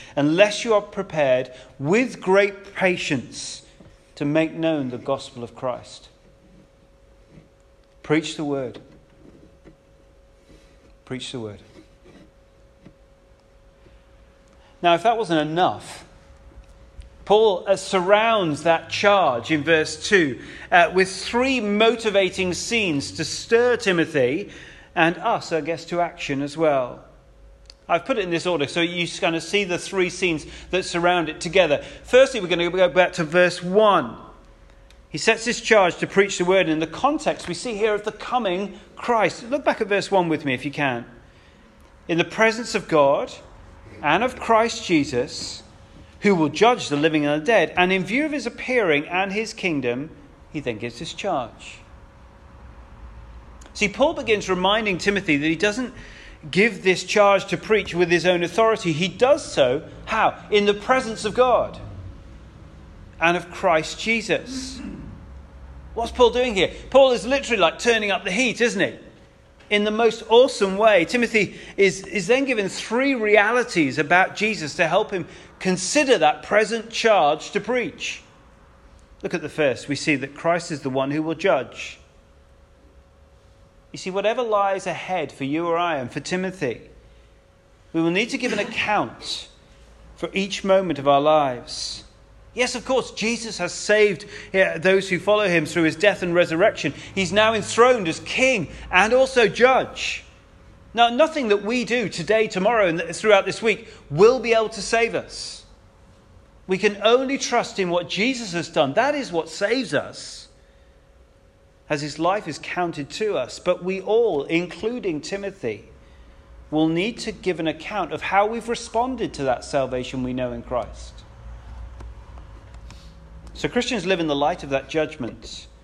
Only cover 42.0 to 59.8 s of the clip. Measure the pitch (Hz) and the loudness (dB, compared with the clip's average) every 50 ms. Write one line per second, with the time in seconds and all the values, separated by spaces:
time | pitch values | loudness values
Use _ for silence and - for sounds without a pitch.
42 | - - 165 165 165 165 - - 220 226 214 233 233 - - 190 - - 165 151 | -6 -4 -2 -2 -2 -2 0 2 2 2 2 -2 -8 -4 -6 -6 -4 2 4 4
43 | 139 139 147 190 254 - - - - - - - - - - - - - - - | 6 4 4 2 -2 -6 -10 -18 -20 -20 -20 -20 -20 -20 -20 -20 -20 -20 -18 -6
44 | - 143 156 190 240 254 254 - - - 226 214 233 233 - - - - 175 151 | -2 0 2 2 2 0 -4 -6 0 2 4 4 4 2 -2 -6 -2 0 2 2
45 | 139 - 123 120 139 165 - - - - - - - - - - - - - - | 2 0 -2 -2 -2 -4 -6 -12 -12 -12 -14 -16 -18 -20 -20 -20 -20 -20 -20 -20
46 | - - - - - 208 196 165 156 143 151 - 202 240 247 190 135 - 147 143 | -20 -20 -18 -2 2 2 4 4 2 0 2 4 4 4 4 2 -2 -4 -2 0
47 | 151 165 156 151 147 147 147 156 156 233 226 196 160 151 - 180 180 185 190 190 | 0 2 2 2 0 0 -2 -2 0 2 4 4 2 2 2 2 2 2 2 0
48 | 170 139 220 277 311 302 302 277 220 233 - - - 247 254 240 208 170 147 143 | -2 -2 -2 -2 -2 -2 -4 -6 -8 -8 -10 -10 -6 -2 0 0 2 2 2 0
49 | 156 - 175 180 196 196 185 214 226 208 - - - 180 156 143 127 120 120 127 | 0 -2 -4 -4 -4 -2 -4 -6 -6 -6 -8 -6 -4 -2 -2 -2 -2 -2 -4 -4
50 | 151 160 - - - - - - - - - 151 135 123 113 101 120 120 - - | -6 -10 -14 -20 -20 -20 -20 -20 -20 -12 -12 -8 -6 -6 -8 -6 -8 -10 -10 -10
51 | 170 - - - - 196 170 139 120 107 - - - - - - - - - - | -12 -12 -12 -8 -6 -4 -4 -4 -4 -8 -12 -20 -20 -20 -20 -20 -20 -20 -20 -20
52 | - - - - - - - - - - - - - - - - - - - - | -20 -20 -20 -20 -20 -20 -20 -20 -20 -20 -20 -20 -20 -20 -20 -20 -20 -20 -20 -20
53 | - - - - - - - - - - - - - - - - 208 196 202 - | -20 -20 -18 -20 -20 -20 -20 -20 -20 -20 -20 -20 -20 -18 -4 -2 -2 -2 2 2
54 | 269 320 330 294 247 220 214 202 - 185 185 180 185 190 208 226 220 208 185 - | 2 2 2 -2 0 0 0 0 0 -2 -2 0 2 2 2 2 0 -2 -4 -2
55 | - 202 202 190 - 165 147 139 147 160 165 160 202 208 208 254 254 - - - | 0 -2 -2 -2 0 0 0 0 2 0 0 0 0 0 0 -2 -6 -6 -8 -14
56 | - - - - - - - - - 147 135 180 214 233 196 165 - 185 180 175 | -20 -20 -20 -20 -20 -20 -20 -18 -16 -4 2 2 2 2 2 0 0 0 0 0
57 | - - - 208 202 202 196 190 190 - 180 170 - - 220 202 185 - 165 180 | -2 -2 4 6 6 6 6 4 2 -2 -6 -8 0 0 0 0 0 -2 0 0
58 | 180 165 175 165 151 180 180 170 170 165 170 226 226 226 220 - - 170 151 147 | 2 2 2 2 4 2 2 2 0 -2 2 2 2 2 2 0 0 -2 -2 -2
59 | 190 185 - - 240 269 294 - - - - 170 135 123 131 156 | -2 -4 0 2 4 4 4 2 0 -6 2 2 2 4 2 0